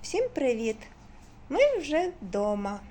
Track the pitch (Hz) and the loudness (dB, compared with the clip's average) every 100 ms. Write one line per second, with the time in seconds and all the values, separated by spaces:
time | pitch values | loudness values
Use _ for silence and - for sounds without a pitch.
0 | - 359 494 - 269 226 226 220 - - | -4 0 0 2 0 2 0 -2 -8 -20
1 | - - - - - 311 571 494 294 302 | -20 -20 -20 -20 -6 4 6 6 2 2
2 | 359 - 190 196 208 208 202 202 - | 2 -2 -4 0 0 0 -2 -6 -10